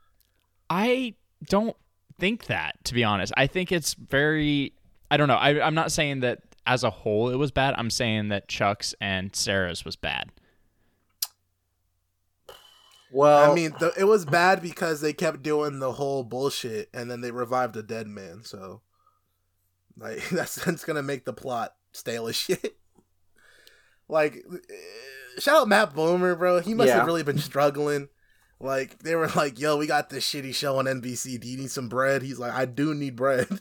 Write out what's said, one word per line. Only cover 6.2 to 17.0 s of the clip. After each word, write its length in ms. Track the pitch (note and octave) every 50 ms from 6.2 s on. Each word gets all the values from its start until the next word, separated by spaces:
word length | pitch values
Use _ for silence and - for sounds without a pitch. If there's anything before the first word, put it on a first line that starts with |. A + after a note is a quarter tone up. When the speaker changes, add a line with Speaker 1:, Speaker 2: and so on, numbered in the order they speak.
Speaker 1:
that 200 | B2 A#2+ A2 - _ _ _ _ -
as 160 | A#2 B2+ A#2+ B2+
a 80 | A2+
whole 400 | G2 - - A#2 G#2 G#2+ A#2 B2
it 60 | B2
was 160 | C3 D3 C3+ -
bad. 220 | C#3 C3 C#3 - -
I'm 100 | A#2 A2+
saying 400 | - - B2 A2+ A2 G#2+ G#2+ G#2
that 180 | G2+ G2 - -
Chuck's 460 | - - A2 G2+ G#2 - - - - -
and 340 | G#2+ G2+ F#2+ F#2 F#2 F#2+ -
Sarah's 500 | - - - G2 G2 F#2 F2 E2 - -
was 100 | D#2+ -
bad. 380 | - - D#2+ C#2 - - - _ _ _ _ _ _ _ _ _ _ _ _ _ _ _ _ _ - - - _ _ _ _ _ _ _ _ _ _ _ _ _ _ _ _ _ _ _ _ _ _ _ - - - _ _ _ _ _ _ _ _ _ _ C3
Speaker 2:
Well, 380 | C3+ C#3+ D3 D3 D3 D3 D3
Speaker 3:
I 40 | D3
mean, 180 | E3+ E3 D#3 D3+ -
the, 140 | E3 E3+ -
it 80 | F#3+ G3
was 200 | G3+ A3 G#3+ E3+
bad 360 | C#3 D#3 E3+ F3 F#3 G3 F#3
because 400 | E3+ E3+ D3 - F#3 E3 D#3+ C#3+
they 120 | D#3 D3+ D3
kept 300 | - - D#3 D3+ C#3 C3
doing 360 | D3+ D3+ D3 D3+ D3 C#3 C3+
the 140 | C3+ C3 A2+
whole 320 | - C#3+ C#3 C#3 C3+ B2
bullshit, 680 | G#2+ - B2+ C3+ C#3 - - - A#2 A2 G#2 - - -
and 160 | B2+